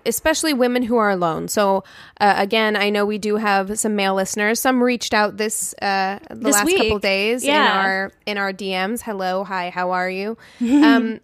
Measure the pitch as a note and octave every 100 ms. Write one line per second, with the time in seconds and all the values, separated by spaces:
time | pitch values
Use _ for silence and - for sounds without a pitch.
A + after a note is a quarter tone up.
0 | - A3+ D#4 D#4 D#4+ C4+ B3 B3 A#3+ A#3+
1 | G#3 F#3+ E3+ D#3+ E3+ - G3+ G3 - -
2 | - - G#3 F#3+ G3+ A3+ G#3+ G#3+ G3+ G#3
3 | G#3 G#3+ G#3 G#3 G#3+ G3 F#3+ G#3+ A3 G#3
4 | G3 F#3+ F#3+ - G#3 A#3 C4+ B3+ B3 A#3+
5 | - A3 G#3 G3+ G#3+ - - - G3+ G3
6 | F#3+ G3+ - A3 A3 G3+ C#4+ F#4 A3 G#3
7 | G3+ G3 G#3 B3 C4 D4 B3+ G3+ F#3+ F#3+
8 | G3 - - G#3 G3 F#3+ F#3+ F#3 F#3+ A#3
9 | - G3+ F#3 F#3 G3 F#3+ F3 F3+ F3+ F3+
10 | F3+ F#3 G3+ A#3 - - A#3 C#4+ D4 C4+
11 | A#3 A3+